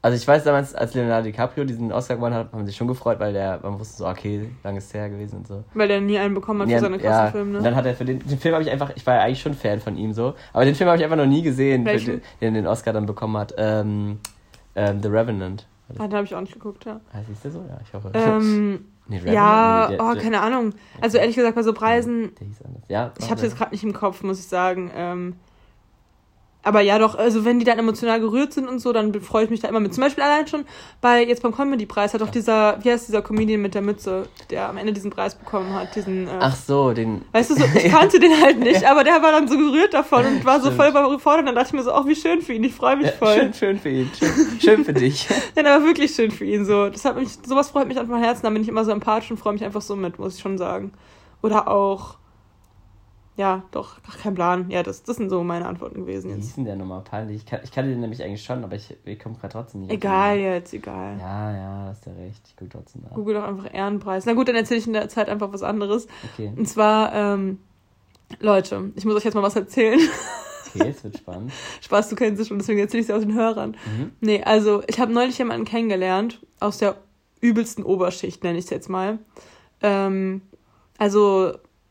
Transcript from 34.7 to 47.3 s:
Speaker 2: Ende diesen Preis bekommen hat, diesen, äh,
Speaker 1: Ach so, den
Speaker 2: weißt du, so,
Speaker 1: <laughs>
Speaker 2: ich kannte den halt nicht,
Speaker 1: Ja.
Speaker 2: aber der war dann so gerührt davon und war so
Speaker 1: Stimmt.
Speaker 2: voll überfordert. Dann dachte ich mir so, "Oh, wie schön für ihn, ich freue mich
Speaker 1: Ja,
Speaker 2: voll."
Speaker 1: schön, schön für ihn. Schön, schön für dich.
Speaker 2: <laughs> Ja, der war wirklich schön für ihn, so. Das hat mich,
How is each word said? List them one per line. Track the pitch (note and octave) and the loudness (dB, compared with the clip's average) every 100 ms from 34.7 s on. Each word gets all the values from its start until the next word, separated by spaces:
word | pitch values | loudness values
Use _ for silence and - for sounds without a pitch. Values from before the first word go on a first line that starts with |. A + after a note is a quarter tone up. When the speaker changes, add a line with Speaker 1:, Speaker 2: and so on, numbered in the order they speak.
| G3 | -4
Speaker 2:
Ende | G#3+ | -4
diesen | G3+ G3 | -4 -6
Preis | F#3+ G3 - | -6 -6 -6
bekommen | - G#3 F#3+ F#3+ | -6 -6 -4 -6
hat, | F#3 G#3+ | -6 -8
diesen, | F#3+ F#3+ F3+ | -4 -4 -4
äh, | F#3 | -2
Speaker 1:
Ach | C3+ C3 | -2 -2
so, | - C#3 C3+ | 0 2 2
den | A#2 A2+ G2+ - | 2 -2 -4 0
Speaker 2:
weißt | A3 A#3+ | 0 4
du, | D4 | 4
so, | C3+ | 6
Speaker 1:
<laughs> | D#3 | 6
Speaker 2:
ich | F3 | 8
kannte | D#4 F#4+ F#4+ | 8 8 8
den | E4 D#4 | 8 10
halt | D#4 B3+ | 8 8
nicht, | A#3+ E4 | 4 6
Speaker 1:
Ja. | C4 | 8
Speaker 2:
aber | C#4+ | 6
der | C#4 E4 | 8 6
war | D#4+ | 6
dann | D#4 C#4 | 6 4
so | C4+ | 2
gerührt | D4+ C#4+ G4+ | 4 4 4
davon | D4 - B3+ C4 | 2 4 4 4
und | C4+ | 2
war | A#3+ C#4 | 4 4
so | C4 | 4
Speaker 1:
Stimmt. | - | 6
Speaker 2:
voll | D4 | 6
überfordert. | C#4 C#4 C#4 D4+ D#4 C#4 | 6 4 2 4 4 4
Dann | |
dachte | A#3+ B3+ | 0 0
ich | |
mir | C#4+ | 0
so, | B3 - | 2 2
"Oh, | C#4 | 2
wie | D#4 | 0
schön | E4 E4+ | 2 0
für | D#4+ | -2
ihn, | A3+ | -2
ich | A#3+ | -2
freue | - B3+ C#4 | 0 0 2
mich | C#4 | 0
Speaker 1:
Ja, | |
Speaker 2:
voll." | - G#3+ G#3+ | 2 4 4
Speaker 1:
schön, | - | 4
schön | - G3+ G3 | 0 -2 0
für | D3+ | -2
ihn. | C3 B2+ - | -2 -2 0
Schön, | D#3+ D#3 - - | 0 2 2 4
schön | - A3 D4 | 6 6 4
für | |
dich. | C3+ B2+ C#3+ - G3+ | 2 2 0 -2 -2
Speaker 2:
<laughs> | - - | 0 2
Ja, | |
der | D4 C#4+ | 6 6
war | |
wirklich | D4+ E4 D4 - | 6 4 0 2
schön | A3 | 0
für | - G3+ | 0 -2
ihn, | G#3 G3+ | -2 2
so. | G3+ G3+ | 2 2
Das | G#3 C#4 | -2 -4
hat | A#3+ | -2
mich, | A#3+ | -6